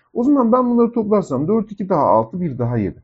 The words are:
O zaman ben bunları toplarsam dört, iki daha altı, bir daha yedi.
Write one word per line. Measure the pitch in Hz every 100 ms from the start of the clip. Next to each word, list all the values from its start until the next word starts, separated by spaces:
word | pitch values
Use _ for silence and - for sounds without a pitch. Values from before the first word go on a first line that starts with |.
| _
O | -
zaman | 254 285 233
ben | 254 247
bunları | 240 233
toplarsam | 240 208 208 - 131 156
dört, | 220 214
iki | 208 190
daha | 165
altı, | 110 110 113 180
bir | 175 117
daha | 120 120
yedi. | 95 -